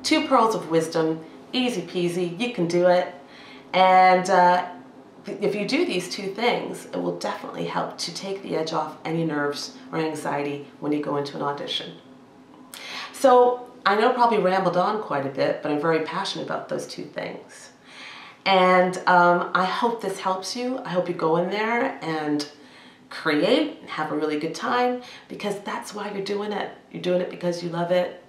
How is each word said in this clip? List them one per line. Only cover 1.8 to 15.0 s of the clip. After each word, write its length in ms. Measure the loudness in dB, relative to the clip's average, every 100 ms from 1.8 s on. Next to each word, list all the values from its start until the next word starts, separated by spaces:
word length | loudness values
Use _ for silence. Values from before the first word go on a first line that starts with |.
peasy, 560 | -4 -2 -2 0 -4 -2
you 140 | -4
can 160 | -2 0
do 180 | 4 4
it. 260 | 4 0 -10 -20 -20 -20 -20 -4
And, 580 | 4 6 8 8 6 4
uh, 360 | 6 6 4 0 -12 -18 -20 -20 -18 -14
if 280 | -2 -2
you 120 | 0 0
do 180 | 0 0
these 220 | -2 -4
two 200 | -8 -8
things, 580 | -2 0 0 -4 -10 -8
it 160 | -4
will 160 | -4 -4
definitely 460 | -6 -6 -10 -8
help 340 | -4 -4 -6 -6
to 160 | -10
take 280 | -8 -8 -8
the 120 | -4 -4
edge 160 | -2
off 260 | -4 -6 -8
any 200 | -4 -2
nerves 480 | 0 0 -2 -4 -10 -14 -8
or 80 | -4
anxiety 680 | -4 -4 -4 -4 -4 -6 -12 -8
when 140 | -4
you 100 | -2
go 140 | -2 -4
into 200 | -4 -4
an 60 |
audition. 520 | -6 -6 -6 -6 -8 -16 -20 -20 -20 -20 -20 -20 -20 -16 -14 -12 -12
So, 540 | 2 6 8 6 2 -8 -4
I 120 | 0 2
know 140 | 2
I 20 |
probably 260 | 4 4 4
rambled 380 | 2 2 2 2
on 260 | 0 -2